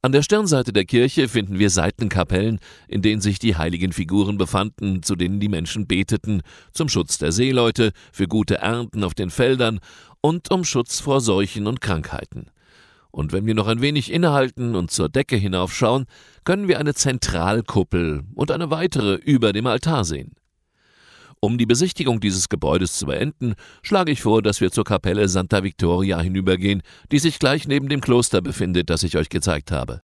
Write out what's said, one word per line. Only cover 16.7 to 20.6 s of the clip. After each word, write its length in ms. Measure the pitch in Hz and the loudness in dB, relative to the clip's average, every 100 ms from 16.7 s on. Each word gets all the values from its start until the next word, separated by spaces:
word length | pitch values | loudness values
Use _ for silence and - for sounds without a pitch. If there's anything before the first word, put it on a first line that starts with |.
| 170 | -2
eine 160 | 147 143 | -2 0
Zentralkuppel 1300 | 143 131 - 90 87 110 113 104 90 90 82 73 82 117 | -2 -2 -4 -2 0 0 0 -2 0 0 -2 -4 -8 -6
und 160 | 120 | -2
eine 200 | 131 165 | -2 -2
weitere 440 | 156 180 147 107 98 | -2 -2 0 0 0
über 380 | - 135 113 | 2 4 4
dem 140 | 98 123 | 0 0
Altar 360 | 123 - 156 | 0 0 0
sehen. 300 | 87 73 - _ _ _ | -2 -4 -10 _ _ _